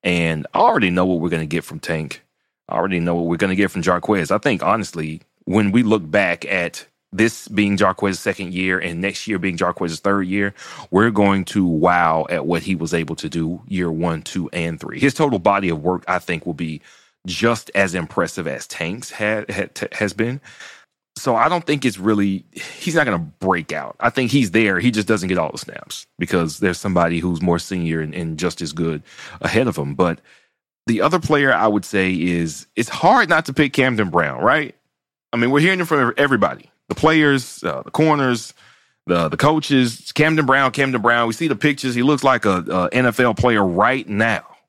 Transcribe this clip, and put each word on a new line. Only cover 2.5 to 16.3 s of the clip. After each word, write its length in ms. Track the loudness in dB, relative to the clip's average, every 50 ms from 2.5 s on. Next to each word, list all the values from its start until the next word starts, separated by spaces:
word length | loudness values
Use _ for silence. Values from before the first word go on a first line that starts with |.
| _ _ _ -6
I 80 | -2
already 240 | -2 -2 0 0 -2
know 140 | 0 0 -2
what 100 | -2 -2
we're 100 | -2 -2
gonna 180 | 0 0 0 2
get 140 | 0 0 0
from 120 | -2 -2 0
Jarquez. 480 | 0 0 0 0 0 0 0 2 0
I 80 | -2 0
think, 240 | 0 0 -2 0 0
honestly, 600 | 0 0 0 -2 -6 -6 -8 -8 -6 -8 -10 _ _ _ _ _
when 280 | -2 0 2 2 4 2
we 100 | 2 4
look 260 | 4 2 0 0 0
back 360 | 0 2 2 2 -2 -4 -6
at 420 | -4 -4 -2 -4 -4 -8 -10 -18 _ _ _ _ _
this 380 | 0 2 2 2 2 -4 -14 -4
being 300 | 0 2 2 2 4 4
Jarquez's 420 | 2 2 2 0 -2 -2 -2 -2
second 320 | -2 -4 -4 -4 -6 -6 -4
year 260 | -4 -2 0 -2 -2
and 220 | -2 -4 -6 -4
next 260 | -4 -4 -6 -6 -6
year 120 | -4 -4 -2
being 180 | -2 -4 -2
Jarquez's 440 | 0 -2 -2 -2 -2 -4 -6 -6 -4
third 260 | _ -2 0 0 -2
year, 260 | -2 -2 -2 -2 -4 -6 -10 -20 -18 -18 -18 -14 -2
we're 200 | 2 4 4 4
going 340 | 4 4 4 4 4 2 0
to 200 | -2 0 0 2
wow 600 | 2 2 2 2 4 4 4 4 2 2 0 0 -2
at 160 | -4 -4 -2
what 180 | -2 -2 -2 0
he 120 | -2 -4
was 180 | -4 -2 -2 -2
able 240 | -2 -2 -2 -6
to 140 | -8 -8 -6
do 320 | -4 -4 -4 -4 -4 -8 -8
year 240 | -6 -4 -2 -2 -2
one, 300 | -2 -2 -2 -2 -4 -4 -8
two, 280 | -8 -6 -6 -6 -6 -6
and 260 | -6 -4 -4 -6 -8
three. 220 | -10 -12 -6 0
His 140 | 0 0 2
total 240 | 2 0 0 0 2
body 320 | 2 2 2 2 2 0
of 120 | -2 -2 -2
work, 220 | -2 -2 -2 -2
I 120 | -2 -4 -2
think, 260 | -2 -4